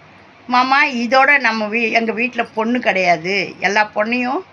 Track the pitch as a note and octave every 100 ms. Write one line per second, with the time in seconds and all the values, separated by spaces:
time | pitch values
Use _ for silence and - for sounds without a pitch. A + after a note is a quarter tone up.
0 | - - - - - B3 C4 C4+ D4 B3
1 | A#3+ C4 C4+ C#4+ A#3+ A3 G#3+ A3 A#3 A3+
2 | A3+ G#3 B3 A#3 A#3 - A3 B3 A#3+ F#3+
3 | F3+ E3+ E3+ G3 D#3+ D#3+ F#3 G#3 G#3+ -
4 | G#3+ B3 B3 D4+ F#4+